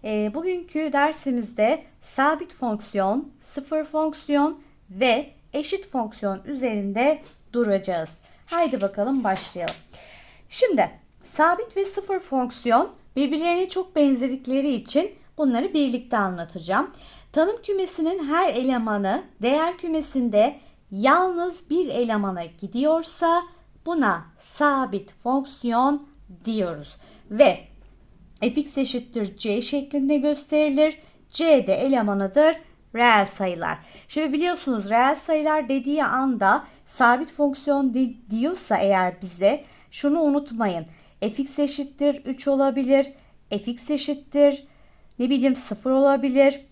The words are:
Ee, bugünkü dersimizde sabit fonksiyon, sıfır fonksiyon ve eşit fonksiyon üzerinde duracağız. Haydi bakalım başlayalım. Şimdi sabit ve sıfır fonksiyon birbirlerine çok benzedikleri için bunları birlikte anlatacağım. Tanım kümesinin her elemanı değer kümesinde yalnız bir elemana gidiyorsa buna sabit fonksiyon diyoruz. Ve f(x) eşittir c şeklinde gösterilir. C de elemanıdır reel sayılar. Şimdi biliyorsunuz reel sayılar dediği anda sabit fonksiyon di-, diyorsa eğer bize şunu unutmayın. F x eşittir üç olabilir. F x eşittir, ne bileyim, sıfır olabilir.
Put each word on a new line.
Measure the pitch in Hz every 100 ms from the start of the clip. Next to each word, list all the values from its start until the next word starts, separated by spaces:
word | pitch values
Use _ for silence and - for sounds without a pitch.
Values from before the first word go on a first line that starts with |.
Ee, | 214 214 214
bugünkü | 247 359 359 349 302 311
dersimizde | 277 294 311 277 247 214 - 220 311 - _
sabit | - - 277 311 349
fonksiyon, | - 247 214 - 202 190 240 294 -
sıfır | - - 277 311 302
fonksiyon | 311 311 302 - 285 294 302 - _ _
ve | 190 254 233 294 - _
eşit | 285 294 381 -
fonksiyon | 269 214 - 202 190 -
üzerinde | 277 247 214 196 202 269 302 - _ -
duracağız. | 240 220 196 190 175 160 - _ - -
Haydi | 339 320 233
bakalım | 196 202 214 269
başlayalım. | 220 190 - 180 165 - - - - - - - -
Şimdi | - 480 277 175 - _ _
sabit | - - 320 359 466 392
ve | 392
sıfır | - 392 381
fonksiyon | - 262 247 - 240 233 392 - - 254
birbirlerine | 277 302 339 349 370
çok | 370 370 320
benzedikleri | 285 254 254 262 247 269 285
için | 240 - 285 392 - - -
bunları | 285 233 370
birlikte | 320 277 240 240 226
anlatacağım. | 196 180 165 185 165 202 359 - - - -
Tanım | 294 339 466
kümesinin | - 392 370 - 320 381 285
her | 320 370
elemanı | 233 262 254 226 208 196 262 - -
değer | 233 294 330 349
kümesinde | 349 320 294 269 240 208 240 285 - _ _
yalnız | 196 254 320 370 349 359 339 -
bir | 320 294
elemana | 240 240 214 202 180 170
gidiyorsa | - 202 240 294 320 320 - 330 339 349 - _ - -
buna | 339 226 170 - -
sabit | - - 294 269 254 190 -
fonksiyon | - 240 269 269 - 240 233 269 294 - - - 185 -
diyoruz. | 220 180 151 147 - - - -
Ve | 208 254 - - - - - - - - -
f(x) | 226 269 285 -
eşittir | 262 247 240 233 202 -
c | 220 208
şeklinde | 240 285 277 285 269 294
gösterilir. | 294 294 - 302 302 269 311 302 - _ _
C | - 330 277 -
de |
elemanıdır | 190 269 262 208 196 196 277 311 320 - _ _ 226
reel | 240 214 196
sayılar. | - 190 170 165 156 - - -
Şimdi | 294 311
biliyorsunuz | 285 349 349 - 226 196
reel | 233 262 302
sayılar | - 311 302 311 254
dediği | 269 262 302
anda | 277 262 269 240 196 247 - - -
sabit | - 233 247 320
fonksiyon | - 285 277 294 277 269
di-, | 240 254 - -
diyorsa | 220 277 359 - 214
eğer | 196 190 180 175
bize | 185 170 196 285 - - _
şunu | - 285 320
unutmayın. | 302 285 285 226 214 170 160 - - _
F | 214
x | 214 269 -
eşittir | 285 285 277 - 285 285 -
üç | 262 285
olabilir. | 269 269 247 254 269 277 - _ - _
F | 208 220
x | 240 -
eşittir, | 294 294 285 - 285 285 285 - _ - - - -
ne | 247
bileyim, | 269 262 262
sıfır | - 208 262
olabilir. | 262 277 277 277 254 277 277 -